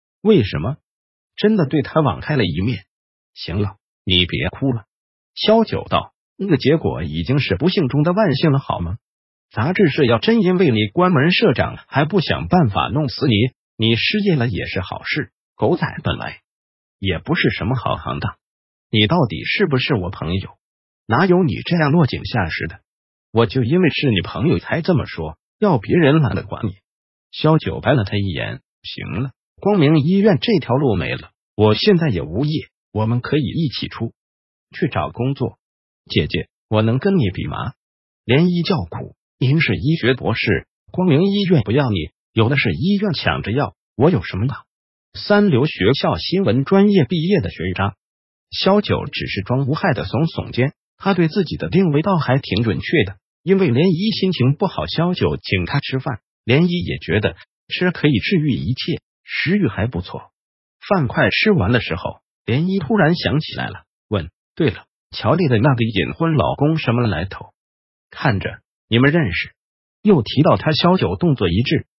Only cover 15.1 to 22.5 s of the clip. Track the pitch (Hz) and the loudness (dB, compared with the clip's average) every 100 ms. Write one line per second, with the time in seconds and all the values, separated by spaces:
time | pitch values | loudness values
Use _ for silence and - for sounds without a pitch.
15.1 | - - _ _ - 107 170 - - - | -6 -8 _ _ -4 0 0 -2 -4 -6
16.1 | 65 - - _ _ _ _ _ - 98 | -4 -8 -12 _ _ _ _ _ -8 -4
17.1 | 82 - 170 - - 90 131 - - - | -4 -2 0 0 -2 -4 -2 -4 -6 -6
18.1 | 71 - - _ _ _ _ _ 110 107 | -6 -8 -10 _ _ _ _ _ 0 2
19.1 | 170 120 80 - - 185 131 - 120 87 | 2 0 -2 -6 -2 0 -2 -2 -4 -4
20.1 | - 76 95 - - _ _ _ _ - | -8 -4 -4 -6 -16 _ _ _ _ -2
21.1 | 120 190 180 170 131 - 170 147 170 151 | 2 4 4 2 -2 -2 0 2 4 2
22.1 | - - 117 85 | 0 -6 -4 -4